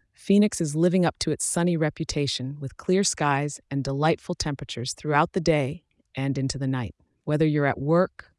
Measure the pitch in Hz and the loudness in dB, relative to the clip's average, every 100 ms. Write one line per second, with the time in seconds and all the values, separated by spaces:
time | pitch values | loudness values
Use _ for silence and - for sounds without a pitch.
0 | _ _ - 202 208 - 160 151 175 185 | _ _ 2 4 4 2 -2 2 2 4
1 | 165 - - 147 - 175 175 165 156 - | 2 0 -4 -2 -2 0 2 2 0 -2
2 | 160 151 139 - 127 147 135 - - 185 | -6 -2 -2 -4 -6 -8 -10 -6 0 0
3 | 202 - 147 139 147 - _ 139 135 135 | 0 0 0 2 -2 -6 _ -4 -2 0
4 | 156 - - 180 156 139 - - 127 - | 0 0 -4 -4 -4 -6 -8 -8 -8 -6
5 | 151 147 - 190 160 151 135 165 - _ | 0 2 2 0 2 2 0 -6 -16 _
6 | _ - 139 135 135 131 135 131 104 - | _ -6 -4 -2 -4 -2 -4 -2 -6 -10
7 | _ _ - 147 156 147 143 - 139 165 | _ _ -4 0 2 2 0 0 2 2
8 | 185 - - | 2 -4 -20